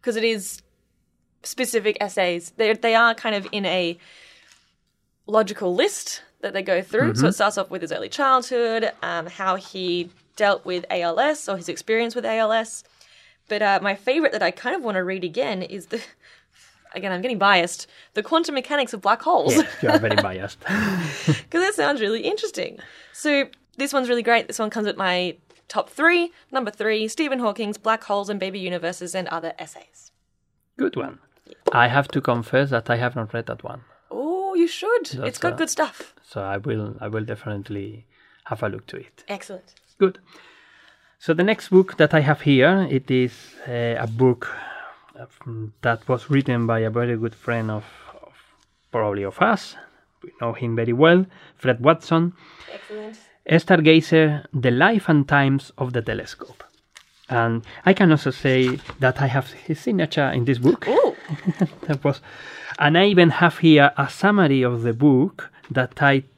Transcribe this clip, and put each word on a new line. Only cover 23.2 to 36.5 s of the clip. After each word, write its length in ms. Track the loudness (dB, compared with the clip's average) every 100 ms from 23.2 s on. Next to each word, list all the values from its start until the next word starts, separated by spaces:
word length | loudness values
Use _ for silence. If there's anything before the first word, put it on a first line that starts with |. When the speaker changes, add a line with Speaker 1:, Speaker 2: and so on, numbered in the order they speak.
| 0 0 0 _ _ -8
Speaker 1:
this 160 | -2
one's 160 | -2 0
really 140 | 0
great. 240 | 2 2 0
This 100 | -6
one 120 | -4
comes 160 | -2 -4
at 100 | -2
my 400 | -2 0 -2 -8 _ _ _
top 220 | -6 -6
three. 420 | 0 2 2 -2 _ _
Number 200 | -4 -4
three, 380 | -4 -2 -2 -4
Stephen 300 | -4 -2 0
Hawking's 380 | -2 -2 -6 -4
Black 260 | -2 -2
Holes 240 | -2 -4 -2
and 100 | -6
Baby 180 | -6 -6
Universes 560 | -6 -6 -6 -8 -8
and 140 | -8 -6
Other 240 | -8 -8 -12
Essays. 540 | -16 -18 -20 _ -20 _ _ _ _ _ _ -4
Speaker 2:
Good 180 | -4 -4
one. 220 | -10 -14 _ _ _ -4 0
I 160 | 4 4
have 200 | 4 0
to 120 | -2
confess 500 | 0 -2 0 0 0
that 180 | -2 0
I 60 | -2
have 180 | -2 -4
not 160 | -8
read 120 | -8 -8
that 160 | -12
one. 160 | -12 -16 _ _ _
Speaker 1:
Oh, 440 | -8 -6 -4 -2
you 120 | 0 0
should. 380 | 0 -2 -2 -2
Speaker 2:
That's 220 | -6 -6
Speaker 1:
It's 100 | -4
got 140 | -4
Speaker 2:
a 20 | -2
Speaker 1:
good 140 | -4
stuff. 440 | -2 -4 -6 -20 _
Speaker 2:
So 180 | _ -10
I 140 | -6